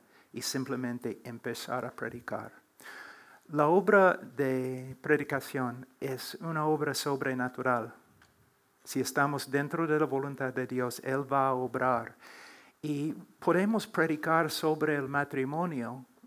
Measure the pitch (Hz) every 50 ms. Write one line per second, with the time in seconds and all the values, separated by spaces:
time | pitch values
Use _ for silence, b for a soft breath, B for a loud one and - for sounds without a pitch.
0 | b b b b b b - - - - - 135 131 131 127 123 127 120 120 123
1 | - 120 104 - - 127 117 113 - 123 117 - - - 123 127 110 127 - -
2 | 123 113 123 123 117 - 110 107 110 110 - - _ _ _ B B B B B
3 | B B B B B B B B B - 151 147 147 151 170 202 185 202 214 196
4 | 190 180 - - - - - - 143 131 131 131 127 131 131 127 127 131 131 -
5 | - - 151 143 147 - 147 135 - - - 139 131 123 117 127 127 - _ _
6 | - 135 135 127 - - - - 170 165 160 156 151 156 156 143 147 147 131 -
7 | - 147 139 135 - 135 131 127 127 131 - - 127 131 123 120 110 113 - -
8 | _ _ _ _ - _ _ _ _ _ _ _ _ _ _ _ _ - - 135
9 | 127 - - 147 139 143 147 135 - 139 131 143 143 143 - 165 165 151 151 151
10 | 156 143 139 135 139 143 139 131 139 127 120 131 127 123 127 127 123 123 120 -
11 | - 131 135 135 139 127 139 139 135 135 131 127 127 123 117 131 123 127 123 117
12 | 113 107 - B B B B B B B B B B B B _ - 147 147 143
13 | 147 160 - - - - - _ - 185 165 180 196 214 226 208 - - - -
14 | 160 160 156 151 - 165 160 160 165 156 156 - - 156 156 156 156 156 151 143
15 | 135 135 143 143 143 139 - 135 131 135 147 160 180 175 156 127 117 113 123 135
16 | 127 - _ _ -